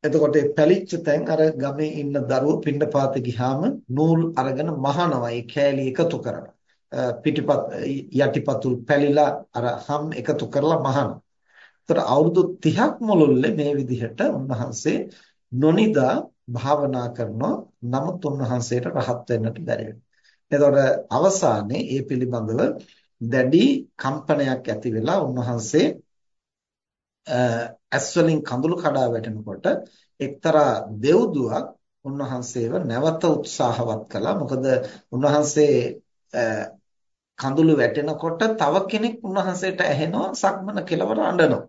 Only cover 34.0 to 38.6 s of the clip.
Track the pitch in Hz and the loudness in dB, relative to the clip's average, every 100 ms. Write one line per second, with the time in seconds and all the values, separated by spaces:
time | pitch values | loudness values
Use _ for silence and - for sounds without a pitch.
34 | - 101 120 196 131 127 131 127 - - | -6 -4 -2 -2 -2 -2 0 0 -2 -14
35 | _ 123 147 147 147 151 147 123 123 - | _ 0 2 2 2 4 4 4 0 -6
36 | _ _ _ - 117 107 - - _ _ | _ _ _ -2 -2 -2 -6 -14 _ _
37 | _ _ _ _ 135 139 160 147 120 151 | _ _ _ _ -2 4 6 6 4 2
38 | 143 151 165 165 220 220 | -2 -4 -4 0 0 2